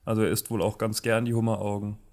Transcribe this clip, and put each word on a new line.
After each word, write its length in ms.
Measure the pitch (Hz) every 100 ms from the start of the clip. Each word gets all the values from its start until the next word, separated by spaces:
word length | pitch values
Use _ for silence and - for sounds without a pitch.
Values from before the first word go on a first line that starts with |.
| -
Also 160 | 110
er 80 | 101
isst 220 | 107 -
wohl 100 | 113
auch 160 | 107 -
ganz 240 | 110 107
gern 240 | 117 113 120
die 80 |
Hummeraugen. 640 | 117 113 104 104 104 104 107 -